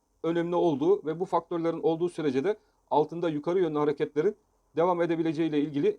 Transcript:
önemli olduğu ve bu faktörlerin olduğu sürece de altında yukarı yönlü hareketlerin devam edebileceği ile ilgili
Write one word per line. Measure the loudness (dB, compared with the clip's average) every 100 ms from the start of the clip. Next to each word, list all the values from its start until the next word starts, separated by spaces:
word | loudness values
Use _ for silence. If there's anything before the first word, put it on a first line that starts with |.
| _ _
önemli | -2 0 0
olduğu | 2 2 2 2 2 0
ve | -6
bu |
faktörlerin | -2 -2 -2 -2 -2 -2
olduğu | -2 0 -2
sürece | -2 -2 0
de | -2 -4 _ _ _
altında | 0 0 -2 -4
yukarı | -2 -2 0
yönlü | 0 0
hareketlerin | 0 -2 -2 0 -2 -2 _ _ _ 0
devam | 0 2
edebileceği | 0 0 -2 -2 0
ile | 0
ilgili | -2 0 -2